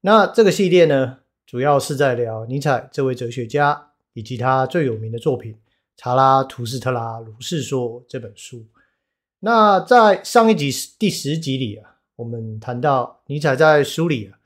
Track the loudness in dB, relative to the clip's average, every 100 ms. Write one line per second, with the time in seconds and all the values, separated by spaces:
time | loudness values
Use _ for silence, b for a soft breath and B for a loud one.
0 | 4 4 4 4 2 4 2 4 4 4
1 | -2 -6 _ _ _ -4 0 0 0 -2
2 | 0 0 -4 -6 -8 -6 -2 -2 -4 -6
3 | -4 -4 -8 -10 -6 -2 0 -2 _ _
4 | _ -18 -12 -4 0 0 0 -2 -2 -4
5 | -8 -6 -4 -4 -8 -18 _ _ _ _
6 | -4 2 4 4 0 -8 -10 -6 -4 -4
7 | -6 -12 -16 -16 -8 -8 -4 -4 -4 -8
8 | _ -14 -14 -18 -20 -20 -20 _ _ _
9 | _ _ _ _ 0 4 4 4 4 6
10 | 6 4 2 2 4 2 0 -4 -10 _
11 | -2 -2 -6 -6 -4 -4 -4 -8 _ _
12 | _ -14 -12 -10 -10 -12 -10 -4 0 0
13 | -2 _ _ -4 -2 4 4 4 2 -2
14 | -2 -2 -6 _